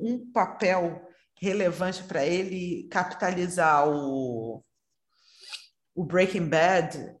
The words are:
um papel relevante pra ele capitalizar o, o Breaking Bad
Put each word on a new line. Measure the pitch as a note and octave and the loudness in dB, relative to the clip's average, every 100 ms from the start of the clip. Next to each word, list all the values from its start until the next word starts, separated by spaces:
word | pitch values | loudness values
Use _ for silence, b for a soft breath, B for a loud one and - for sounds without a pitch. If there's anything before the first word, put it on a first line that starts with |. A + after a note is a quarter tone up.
um | A3+ B3 - | -4 -4 -2
papel | A3+ A3+ - G3 F#3 E3+ E3 B B B _ | 0 0 2 2 2 0 -4 B B B _
relevante | F#3+ G3+ F3+ D#3 F#3 F#3 | -2 0 0 0 -2 -4
pra | - D#3+ | -6 -2
ele | C#3+ F3 F#3+ F#3 F3+ D3+ - | 0 0 -2 -4 -4 -6 -4
capitalizar | F#3+ F3+ - F#3 F3+ F3 F3 D#3+ D3 D3 | -2 -2 -2 -2 -2 -2 2 4 6 4
o, | D3 C#3 C3+ B2+ A#2 A2+ A2+ - _ _ _ _ B B B B B B _ _ | 2 0 -2 -4 -4 -6 -10 -16 _ _ _ _ B B B B B B _ _
o | - | -8
Breaking | D#3 F3+ F#3 G3 D#3+ | -2 2 2 2 0
Bad | D#3+ F3 F#3 D#3+ D3 - - | 4 4 4 0 -6 -12 -14